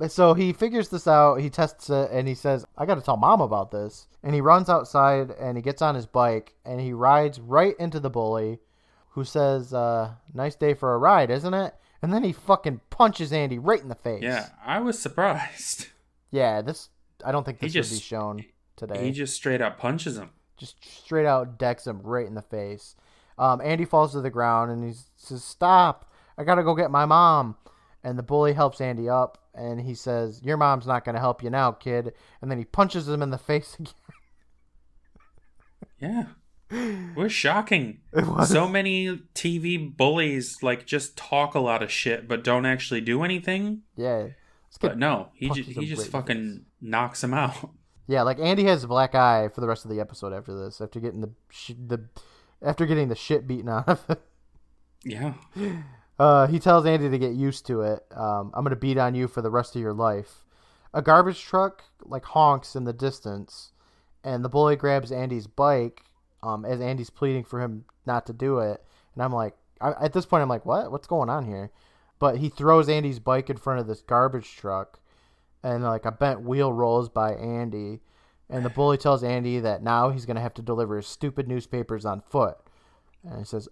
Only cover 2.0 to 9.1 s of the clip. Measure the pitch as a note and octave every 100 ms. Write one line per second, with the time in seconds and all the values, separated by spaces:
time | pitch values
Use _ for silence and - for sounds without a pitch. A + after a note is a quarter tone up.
2 | C3+ B2+ C3+ B2+ C#3+ C3 - - E3 E3+
3 | - A2+ C#3 A3 B2 G#2 G2 G#2 G#2 -
4 | - _ C#3+ D3 C#3+ F3+ F3+ E3+ A#2+ C#3+
5 | C#3 C#3 C3 - B2+ A#2+ B2+ C#3 D#3 C3+
6 | A2+ B2 A#2+ A2 - _ B2 B2+ B2+ A#2
7 | B2+ D3 D3+ B2+ A#2 C#3+ G3 - E3+ D3+
8 | C#3 A#2 A2 A2 A2 A2+ _ _ _ _
9 | _